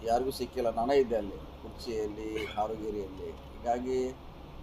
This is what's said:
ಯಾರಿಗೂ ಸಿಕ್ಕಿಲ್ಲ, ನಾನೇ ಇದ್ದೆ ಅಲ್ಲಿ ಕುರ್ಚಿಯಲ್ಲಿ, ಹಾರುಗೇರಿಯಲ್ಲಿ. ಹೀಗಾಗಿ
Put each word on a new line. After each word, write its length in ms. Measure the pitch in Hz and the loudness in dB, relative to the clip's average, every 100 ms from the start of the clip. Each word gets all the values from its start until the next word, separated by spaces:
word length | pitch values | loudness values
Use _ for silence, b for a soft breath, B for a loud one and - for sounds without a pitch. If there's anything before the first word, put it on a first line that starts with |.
ಯಾರಿಗೂ 260 | 110 120 131 | 4 4 4
ಸಿಕ್ಕಿಲ್ಲ, 400 | - 120 127 120 | 0 -2 0 0
ನಾನೇ 260 | 113 120 139 | 2 6 6
ಇದ್ದೆ 200 | 123 113 | 8 4
ಅಲ್ಲಿ 140 | 101 | 0
ಕುರ್ಚಿಯಲ್ಲಿ, 1120 | - - - 110 - - 110 107 104 110 110 | -6 -10 -12 -12 -10 -4 -2 -2 -2 -4 -2
ಹಾರುಗೇರಿಯಲ್ಲಿ. 840 | 101 104 107 110 107 104 95 95 85 | -2 0 0 0 -2 -4 -4 -6 -10
ಹೀಗಾಗಿ 840 | 80 - - 117 123 127 127 127 127 - - - - | -10 -12 -6 0 0 2 2 2 -4 -12 -14 -14 -12